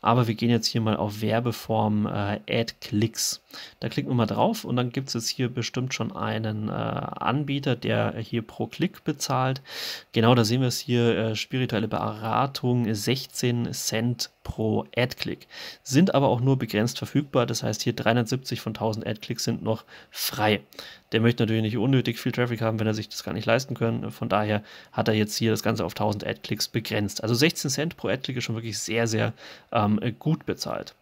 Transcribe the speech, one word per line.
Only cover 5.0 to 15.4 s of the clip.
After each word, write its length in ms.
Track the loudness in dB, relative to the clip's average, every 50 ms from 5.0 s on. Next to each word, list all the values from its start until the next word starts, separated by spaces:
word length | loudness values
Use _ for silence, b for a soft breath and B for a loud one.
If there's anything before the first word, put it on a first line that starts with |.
| -6 -4 -6
jetzt 140 | -4 -4
hier 220 | -4 -2 -2 -2 -2
bestimmt 440 | -2 -4 -6 -4 -4 -4 -4 -4 -4
schon 220 | -4 -6 -6 -4
einen, 540 | -4 -4 -2 -2 -2 -2 -4 -4 -4 -4 -4
äh, 20 |
Anbieter, 1040 | -4 -2 -2 -2 -4 -4 -6 -6 -8 -2 -2 0 0 0 0 -2 -4 -2 0 0 -2
der 400 | 0 0 0 0 2 0 0 -2
hier 260 | -6 -8 -4 -4 -4 -4
pro 240 | -6 -8 -8 -8
Klick 360 | -8 -2 -4 -4 -4 -4 -6 _
bezahlt. 580 | -6 -4 -4 -2 -2 0 0 2 0 -2 -4 B B B B B B B B B B 0
Genau, 220 | 4 6 8 8
da 100 | 8 6
sehen 160 | 4 2 2
wir 80 | 2 0
es 100 | 0 -2
hier, 380 | -2 0 2 4 4 4 4
äh, 180 | 2 0 0 -2
spirituelle 540 | -4 -6 _ -2 -2 -2 0 0 0 0 0
Beratung, 1040 | -2 -2 -2 -4 -4 -4 -4 0 2 2 2 0 -2 -2 0 2 2 2 2 2 0
sechzehn 800 | 0 0 0 0 0 -2 -10 -6 -2 0 0 2 0 -2 -2 -4
Cent 560 | -4 -4 -2 -2 0 0 0 0 -2 -6 -10 _ _ _
pro 420 | -10 -4 -2 0 2 2 0 -2 -2 0
Ad-Click. 520 | 0 0 0 0 -6 -6 -6 -6 -8